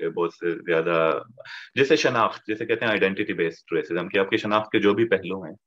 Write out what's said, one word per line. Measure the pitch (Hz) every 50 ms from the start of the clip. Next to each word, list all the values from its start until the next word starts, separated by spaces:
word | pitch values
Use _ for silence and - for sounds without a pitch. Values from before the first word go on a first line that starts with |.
| 82 82
बहुत | - - 85 85 -
से | - 85 85 82
ज़्यादा, | - - 87 82 80 82 87 85 82 80 80 76 - - - - - - - - - - - -
जैसे | 123 139 135 156
शनाख्त, | 151 - 143 123 117 110 95 - - - -
जैसे | 110 - 117
कहते | - 113 107 120
हैं | 113
identity | 107 98 95 95 98 98 104 101 95
based | 85 85 82 - - _ - 85
racism, | 80 76 - 85 87 87 87
कि | - 98
आपकी | 95 - 110 104
शनाख्त | - 104 104 107 - -
के | - 110
जो | 98 101 101
भी | 113 113
पहलू | 113 98 95 85 85 95 98
हैं | - 78 90 - _